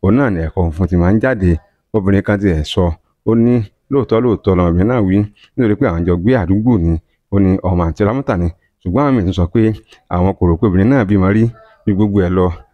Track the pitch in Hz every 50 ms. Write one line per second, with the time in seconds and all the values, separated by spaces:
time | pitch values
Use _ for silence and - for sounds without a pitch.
0 | - 95 104 127 143 123 101 85 80 80 - - 90 82 78 82 95 85 95 87
1 | 87 90 101 113 110 131 131 110 95 92 85 80 - _ _ _ _ _ _ 110
2 | 98 92 98 98 98 - 104 101 98 101 87 78 78 - - - 92 87 82 -
3 | _ _ _ _ _ - 113 117 117 120 123 123 110 - _ _ _ _ 135 139
4 | 120 - - 113 123 120 104 - _ - 95 90 90 87 82 87 92 110 127 127
5 | 104 95 92 101 104 104 - _ _ _ _ - 127 110 104 101 - - 85 85
6 | 87 85 87 87 85 110 131 127 95 82 95 104 110 123 123 104 82 82 82 80
7 | _ _ _ _ _ _ - 98 98 92 92 92 - 90 90 87 87 82 78 -
8 | 107 101 113 135 139 - 123 92 87 85 - _ _ _ _ _ _ 95 87 120
9 | 147 143 135 123 92 87 92 90 87 82 - 117 110 110 110 104 - _ - _
10 | _ _ - 87 90 95 95 - - 90 82 82 - 110 90 92 95 113 139 139
11 | 113 95 104 101 95 95 101 110 113 117 117 - - - _ _ _ - 101 95
12 | 107 107 98 101 95 87 92 92 90 90 85 - - _